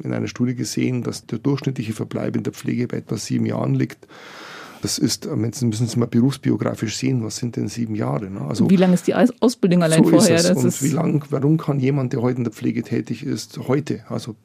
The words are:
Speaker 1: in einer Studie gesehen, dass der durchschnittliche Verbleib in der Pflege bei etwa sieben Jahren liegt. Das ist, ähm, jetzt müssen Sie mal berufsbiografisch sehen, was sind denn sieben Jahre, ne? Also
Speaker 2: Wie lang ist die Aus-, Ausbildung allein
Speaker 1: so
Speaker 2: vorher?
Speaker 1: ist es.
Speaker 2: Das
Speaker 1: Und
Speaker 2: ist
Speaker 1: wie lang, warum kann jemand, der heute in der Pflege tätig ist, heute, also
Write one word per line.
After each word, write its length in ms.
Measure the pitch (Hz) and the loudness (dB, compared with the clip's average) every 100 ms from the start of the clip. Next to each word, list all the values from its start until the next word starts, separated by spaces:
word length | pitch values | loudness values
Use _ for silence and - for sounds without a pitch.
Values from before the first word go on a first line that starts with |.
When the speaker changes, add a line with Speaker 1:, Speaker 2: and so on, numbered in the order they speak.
Speaker 1:
in 100 | - | -6
einer 140 | 62 110 | -4 -6
Studie 280 | - 123 123 | -2 -4 -2
gesehen, 480 | 123 - 123 123 | -6 -2 -2 -2
dass 240 | 110 101 - | -4 -8 -8
der 100 | 113 | -4
durchschnittliche 560 | 135 139 - 131 113 | -2 -2 -2 -4 -6
Verbleib 420 | 110 110 - - 120 | -6 -6 -6 -4 -4
in 60 | |
der 120 | 107 | -4
Pflege 340 | - 123 120 120 | -6 -4 -4 -4
bei 100 | 120 | -6
etwa 200 | - 117 | -6 -8
sieben 280 | - 127 110 | -4 -2 -2
Jahren 300 | 113 131 135 | -2 0 0
liegt. 320 | 127 - - - - - - - - - | -2 -6 -20 -20 -20 -20 -18 -18 -20 -10
Das 160 | - - | -6 -2
ist, 260 | 123 - - | -2 -2 -6
ähm, 180 | 139 | -4
jetzt 180 | 110 - | -4 -2
müssen 240 | 120 107 120 | -2 0 -2
Sie 100 | 120 | 0
mal 60 | 117 | 0
berufsbiografisch 920 | 117 127 131 131 113 120 120 110 - | 2 2 0 -2 0 0 -2 -4 -4
sehen, 260 | 127 131 | -2 -2
was 140 | 110 - | -2 -6
sind 180 | 120 120 | -6 -4
denn 120 | 113 | -6
sieben 280 | 117 117 107 | -4 -4 -4
Jahre, 340 | 123 143 95 | -2 -4 -6
ne? 120 | 98 | -8
Also 280 | 143 120 170 | -4 2 4
Speaker 2:
Wie 60 | 185 | 6
lang 180 | 185 | 6
ist 140 | 180 - | 4 2
die 80 | - | 4
Aus-, 180 | 254 - | 2 4
Ausbildung 420 | 226 - 196 175 | 0 2 2 4
allein 220 | 165 160 | 4 6
Speaker 1:
so 60 | - | 8
Speaker 2:
vorher? 240 | - 208 165 | 8 8 6
Speaker 1:
ist 60 | |
es. 40 | 175 | 4
Speaker 2:
Das 80 | 180 | 4
Speaker 1:
Und 100 | 123 | 2
Speaker 2:
ist 160 | - | 2
Speaker 1:
wie 60 | 135 | 0
lang, 360 | 147 170 156 - | 0 2 0 -2
warum 260 | 139 143 160 | 0 2 2
kann 220 | 156 143 | 2 0
jemand, 340 | 131 143 123 | 2 0 0
der 80 | 127 | 0
heute 160 | 123 127 | 0 0
in 40 | |
der 100 | 117 | -2
Pflege 300 | - 123 117 | -2 -2 -2
tätig 400 | 120 120 117 107 139 | -2 -4 -4 -6 -6
ist, 320 | 123 - - 120 | -6 -8 -8 -2
heute, 360 | 139 147 117 - | -2 -2 -6 -6
also 280 | 117 113 107 | -8 -8 -10